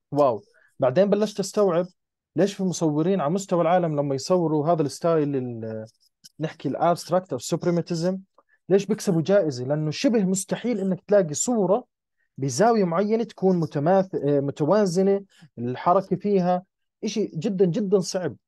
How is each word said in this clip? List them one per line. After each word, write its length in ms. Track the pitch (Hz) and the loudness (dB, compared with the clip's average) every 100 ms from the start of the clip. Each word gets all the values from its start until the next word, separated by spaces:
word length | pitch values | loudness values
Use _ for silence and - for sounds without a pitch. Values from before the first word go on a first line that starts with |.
| _ | _
واو. 300 | 143 139 107 - _ _ - | 2 2 0 -8 _ _ -2
بعدين 320 | 139 143 202 | 0 2 2
بلشت 300 | 202 208 - | 2 0 -4
استوعب 460 | 190 214 196 165 180 _ _ _ _ 147 | -4 0 2 2 -2 _ _ _ _ 0
ليش 180 | 196 | 0
في 80 | 196 | 0
مصورين 580 | 190 - 160 147 170 190 | -4 0 0 0 0 0
على 100 | 143 | 0
مستوى 320 | 196 196 175 | -2 -2 0
العالم 380 | 170 185 170 147 | 2 2 2 -2
لما 140 | 143 | -2
يصوروا 540 | 135 - 185 165 156 147 | -2 0 0 2 0 0
هذا 140 | 170 | 0
الستايل 540 | 143 - 170 165 147 139 | 0 -2 0 0 0 -2
ال-، 500 | 127 113 113 110 110 _ _ _ - - | -4 -8 -8 -10 -12 _ _ _ -20 -10
نحكي 280 | 151 - 143 | -10 -6 -6
الابستراكت 640 | - 165 165 - 180 190 | 0 0 0 -2 -4 -2
او 40 | 123 | -8
السوبريماتيزم، 840 | - 165 175 170 160 170 175 190 190 _ _ _ - | -4 -4 -2 -2 -2 -4 -4 -6 -10 _ _ _ 0
ليش 180 | 190 196 | 0 2
بيكسبوا 360 | 214 - 165 | -4 -2 0
جائزة؟ 420 | 151 202 156 123 | 2 2 2 -2
لانه 260 | 127 151 156 | -4 -2 -4
شبه 340 | 147 277 220 | -2 0 2
مستحيل 560 | 185 190 - 175 240 214 | 2 -2 -4 -4 -4 -2
انك 200 | 190 175 - | -2 -4 2
تلاقي 280 | 208 165 | 2 2
صورة 500 | 143 - 233 180 226 - _ _ _ _ - | -2 -2 0 2 0 -2 _ _ _ _ -6
بزاوية 460 | 135 123 226 233 | -4 2 4 4
معينة 400 | 180 165 208 226 | 2 0 0 -2
تكون 420 | 220 - 190 180 160 | -4 -2 0 2 0
متماث-، 480 | 147 151 190 190 | 0 2 2 2
آه، 260 | 143 143 143 | -2 0 2
متوازنة، 840 | 139 139 151 208 196 170 190 196 196 _ 160 - | 0 0 2 2 2 2 2 0 -4 _ -18 -8
الحركة 580 | 120 123 175 190 190 190 | -6 -2 2 2 0 -4
فيها 480 | 208 196 175 180 - _ _ _ | 0 0 2 -2 -4 _ _ _
اشي 220 | 220 226 - | -6 -4 -4
جدًا 380 | 156 208 185 | -4 -4 0
جدًا 340 | 185 185 196 196 | 2 0 0 0
صعب. 380 | 170 185 165 98 | 0 -4 -6 -8